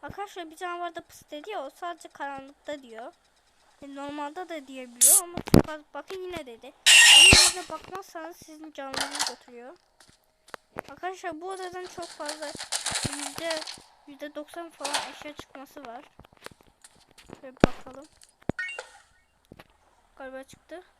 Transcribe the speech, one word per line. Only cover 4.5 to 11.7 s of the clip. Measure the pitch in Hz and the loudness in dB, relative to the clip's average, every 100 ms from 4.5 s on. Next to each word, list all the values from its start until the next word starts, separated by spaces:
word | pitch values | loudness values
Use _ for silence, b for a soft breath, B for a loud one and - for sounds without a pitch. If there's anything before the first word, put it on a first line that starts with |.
| 330 269 | -10 -10
diyebiliyor | 269 254 240 247 311 | -12 -14 2 4 4
ama | 349 349 - | 2 -8 6
çok | - - | 8 8
az, | 311 294 | -2 -12
bakın | 285 294 381 | -14 -12 -10
yine | 370 349 262 | -8 -10 -10
dedi. | 226 254 - - 932 932 - | -16 -20 -2 8 10 12 12
Onun | |
yüzüne | - - 359 370 349 | 12 12 8 4 -8
bakmazsanız | 311 - 370 392 349 320 349 | -10 -10 -12 -12 -14 -14 -16
sizin | - 302 311 | -20 -18 -18
canınızı | 294 269 277 285 285 - | -12 -8 -4 -4 -2 -4
götürüyor. | 240 - 240 247 349 _ _ - - _ _ - - _ - - | -4 -16 -18 -18 -20 _ _ -20 -20 _ _ -20 -20 _ -14 -14
Arkadaşlar | 277 349 370 370 311 | -10 -10 -8 -10 -10
bu | 349 | -10
odadan | 381 370 | -10 -10